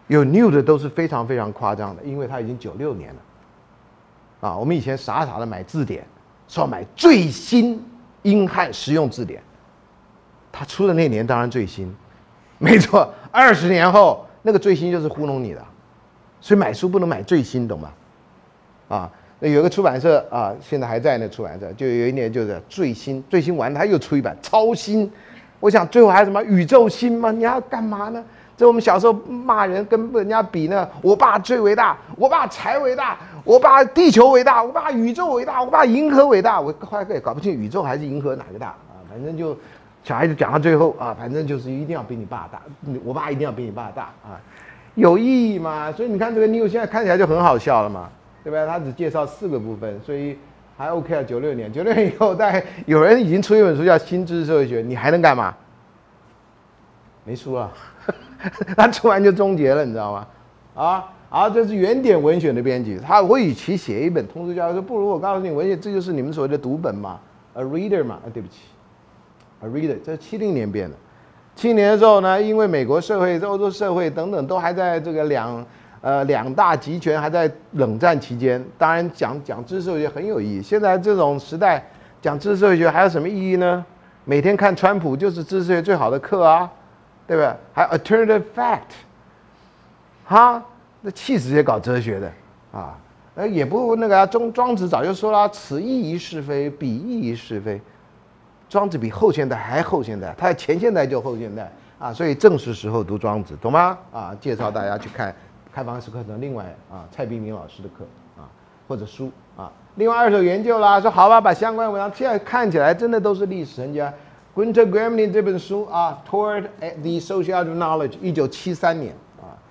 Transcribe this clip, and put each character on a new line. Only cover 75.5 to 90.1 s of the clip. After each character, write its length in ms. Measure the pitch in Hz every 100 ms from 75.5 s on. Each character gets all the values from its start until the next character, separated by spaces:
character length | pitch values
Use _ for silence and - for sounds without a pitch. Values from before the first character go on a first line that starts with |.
| 120 120 - - -
呃， 220 | 131 139 139
两 280 | 131 123
大 220 | 139 185 156
极 240 | 147 170
权 200 | 160 156
还 100 | 151
在 200 | 170 160 - -
冷 260 | 151 123 110
战 220 | 175 151
期 180 | - 120
间， 260 | 127 123 127 -
当 160 | 160
然 160 | 165 175
讲， 280 | - 117 143
讲 220 | 143 113 120
知 120 | 185
识 60 |
社 100 | 175
会 80 | 160
学 80 | 151
很 140 | 143
有 160 | 196 175
意 180 | 104 98
义。 40 |
现 180 | - 208
在 180 | 208 185
这 180 | 196 196
种 240 | 147 143
时 180 | - 165
代 260 | 196 147 - - - _
讲 160 | 151 143
知 140 | 196
识 60 | 196
社 100 | 202
会 100 | 175
学 100 | 165
还 140 | 156
有 80 | 190
什 100 | 165
么 80 | 165
意 240 | 202 190
义 40 | 185
呢？ 280 | 180 180 170 - _ _ -
每 160 | 143
天 140 | 165 202
看 200 | 202 180
川 240 | 190 202
普 160 | 160 135
就 160 | 196
是 100 | 170
知 180 | 156 190
识 40 |
社 60 | 175
会 60 | 170
学 40 |
最 140 | 165 175
好 160 | 117
的 80 | 135
课 240 | - 196
啊， 260 | 165 165 175 - - _ _ _ -
对 120 | 165
不 40 |
对？ 120 | 143 - -
还 120 | -
有 60 | 170
alternative 540 | 165 - 220 220 214 -
fact， 260 | - 240 185 - - - _ _ _ _ _ _ _ _ _ _